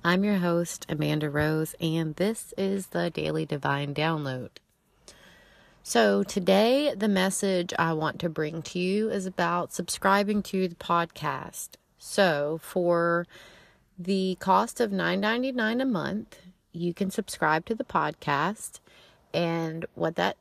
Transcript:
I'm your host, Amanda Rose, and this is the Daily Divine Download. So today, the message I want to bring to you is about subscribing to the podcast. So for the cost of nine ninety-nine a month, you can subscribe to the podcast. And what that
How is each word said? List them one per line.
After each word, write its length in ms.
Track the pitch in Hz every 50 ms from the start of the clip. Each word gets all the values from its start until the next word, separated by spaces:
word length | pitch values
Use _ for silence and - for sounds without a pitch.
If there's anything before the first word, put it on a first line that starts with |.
| -
I'm 220 | 170 175 185 196
your 140 | 208 208 190
host, 460 | 175 175 170 170 175 170 - - - -
Amanda 400 | 165 151 151 147 151 151 151 151
Rose, 440 | 143 147 151 151 156 156 156 156 - -
and 380 | - 165 160 165 165 156 151 -
this 360 | 180 202 226 - - - - -
is 300 | 196 190 196 196 185 -
the 220 | - 170 170 170
Daily 360 | 165 - - 156 156 160 160
Divine 480 | 151 - 143 135 139 139 139 143 143 143
Download. 560 | 143 151 160 165 156 147 139 131 127 123 - _ - _ _ _ _ _ _ _ _ _ - - - - - - - - - - - - - - _ _
So 400 | - - 240 226 208 196 202 202
today, 720 | - - 208 180 175 190 190 214 226 254 277 294 294 -
the 140 | 196 202 220
message 680 | 202 190 185 190 190 - - 196 190 180 175 180 - -
I 140 | 170 165 165
want 260 | 156 156 156 - -
to 100 | - 175
bring 320 | 156 - 156 151 156 165 160
to 160 | - - 180
you 300 | 180 185 190 208 214 220
is 160 | - 202 185
about 460 | 190 185 - 180 170 170 175 170 -
subscribing 720 | - - 185 - - - - 196 196 202 202 196 214 208 190
to 240 | - - 190 185 185
the 80 | 170
podcast. 1000 | - - - 175 170 170 170 _ - 156 156 135 135 - - - - - - - - _ _ _ _
So 600 | - - - - 202 185 160 143 147 147 156 165
for 640 | - - - 185 180 175 175 170 170 170 170 170 175 - - - - - - - - - _ _ _ _ _ -
the 380 | 175 175 196 190 190 190 185 -
cost 400 | - 190 190 185 214 233 - -
of 100 | 247 214
nine 300 | 196 190 170 170 175 190
ninety-nine 580 | 196 214 226 240 254 269 262 247 220 214 226 247
a 60 | 269
month, 540 | 269 240 175 147 135 - 208 - - - - - 180 - _ _ _ _
you 200 | 170 170 175 170
can 160 | - 202 190
subscribe 560 | - - 208 - - - - 156 156 160 165 -
to 60 | 233
the 120 | 220 -
podcast. 960 | _ - 160 151 151 151 _ - - 143 139 147 175 214 - - - - - _ - - - - - - _ _ _ -
And 520 | 165 175 170 165 165 165 160 160 165 165 - _
what 220 | - 170 165 165 -
that 180 | 170 196 - _